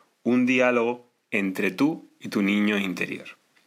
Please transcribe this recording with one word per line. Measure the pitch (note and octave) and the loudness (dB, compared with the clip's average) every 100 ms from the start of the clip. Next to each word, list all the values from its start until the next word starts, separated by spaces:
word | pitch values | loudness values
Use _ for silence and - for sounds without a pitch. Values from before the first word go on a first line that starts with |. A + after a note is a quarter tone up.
| _ _ | _ _
un | - B2 B2 | 0 2 2
diálogo | B2+ B2 B2 A#2 A#2+ - _ _ | 4 4 2 0 -4 -10 _ _
entre | G#2+ G2 F#2 G2+ | -4 -2 -2 -2
tú | F#2 C#3+ E3 - _ | 2 0 0 -10 _
y | G#2+ | -6
tu | - | -2
niño | G2 G#2 G#2 G#2 | 0 2 0 0
interior. | G2 F2 F2+ - - - _ _ | -2 -4 -6 -8 -14 -20 _ _